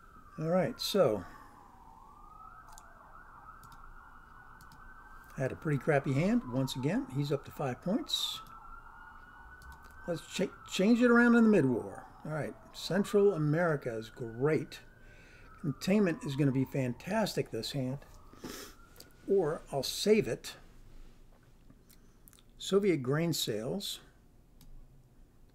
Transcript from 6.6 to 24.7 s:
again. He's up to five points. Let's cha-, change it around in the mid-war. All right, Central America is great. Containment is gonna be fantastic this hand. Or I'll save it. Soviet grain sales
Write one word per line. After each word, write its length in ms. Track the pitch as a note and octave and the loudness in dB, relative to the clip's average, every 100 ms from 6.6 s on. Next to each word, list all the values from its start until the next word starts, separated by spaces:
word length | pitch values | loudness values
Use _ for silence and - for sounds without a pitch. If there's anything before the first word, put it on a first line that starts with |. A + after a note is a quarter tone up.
| C3 C#3 | -2 -2
again. 300 | C3+ A3 C#4+ C3 | -2 -2 -2 -4
He's 160 | C#3+ | -2
up 140 | C#3+ - | -4 -6
to 60 | |
five 320 | - C#3 - | -6 -6 -4
points. 560 | F3 A#3+ D#4 - - - - - - - - - C6+ - - - - - - - - - - | -2 -2 -2 -4 -4 -6 -12 -18 -18 -18 -18 -20 -20 -20 -20 -20 -20 -20 -18 -18 -20 -12 -8
Let's 180 | E3 - | -8 -8
cha-, 220 | - F#3+ - - | -4 -4 -6 -6
change 360 | - F#3+ A#3 | 2 4 6
it 80 | B3 | 6
around 240 | A#3 A#3+ A#3 | 6 8 8
in 80 | |
the 60 | A3 | 8
mid-war. 560 | G3+ C3 A#2 G2 - - - D#3 | 6 4 2 -4 -10 -16 -14 -8
All 60 | |
right, 240 | D#3 A#2 - - | -6 -6 -10 -18
Central 640 | - - F3 G3 G#3 G3+ | -12 -2 0 2 4 6
America 600 | E3 D3+ D#3 F3+ C#3+ B2+ A2+ | 4 2 2 2 0 -4 -8
is 140 | A2 | -8
great. 680 | - A#2 A2+ C#3+ D#3 - - - - - - - - - - | -10 -10 -2 2 2 -2 -10 -20 -20 -20 -20 -20 -20 -20 -8
Containment 640 | D#3+ - - G#3 F#3+ - - | -6 -4 2 2 2 0 -4
is 100 | C3+ | 0
gonna 160 | C#3+ | 2
be 140 | C3 C3 | 2 0
fantastic 880 | C#3+ B2+ B2 - A3 F#3+ - C3+ | -2 -2 -4 -4 -2 0 -2 -4
this 220 | A2+ A2 | -6 -6
hand. 260 | C#3+ B2+ C#3 - - - - - - - - - - - - - | -4 -4 -6 -12 -20 -20 -16 -14 -14 -16 -18 -20 -20 -20 -14 0
Or 340 | G3 D3+ F3 - | 2 2 -2 -6
I'll 120 | C#3 | -4
save 440 | B2 - G3+ A3 D#3 | -4 -2 4 4 4
it. 280 | - - - - - - - - - - - - - - - - - - - - - - - | -4 -8 -16 -20 -20 -20 -18 -20 -20 -20 -20 -20 -20 -20 -20 -20 -20 -20 -20 -20 -20 -20 -14
Soviet 400 | - F#3+ G3+ D#3 | 0 2 4 2
grain 360 | B2 D3 E3+ | 2 0 0
sales 680 | D3 - G#2+ A#2+ F#3 - - - - - - - - - | 0 -2 -4 -4 -6 -6 -10 -16 -20 -20 -20 -20 -20 -20